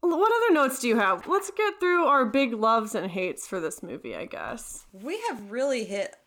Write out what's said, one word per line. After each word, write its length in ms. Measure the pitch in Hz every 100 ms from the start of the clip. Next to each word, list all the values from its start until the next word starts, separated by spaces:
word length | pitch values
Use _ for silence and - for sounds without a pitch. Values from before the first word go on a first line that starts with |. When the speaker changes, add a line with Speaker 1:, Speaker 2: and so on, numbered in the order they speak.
Speaker 1:
What 300 | 349 330 415 466
other 100 | 466
notes 260 | 320 269 262
do 80 | 247
you 100 | 226
have? 300 | 196 185 -
Let's 240 | 381 392
get 280 | - 427 403
through 260 | 359 349 330
our 200 | 277 247
big 280 | 269 277
loves 420 | 226 220 226 214 202
and 160 | 180
hates 340 | 180 180 - -
for 120 | 190
this 240 | 160 -
movie, 320 | - 123 120 90
I 100 | -
guess. 600 | - 82 233 - - -
Speaker 2:
We 260 | 196 226 415 466
have 220 | 247 202
really 320 | 226 277 254
hit 320 | 202 202 190 -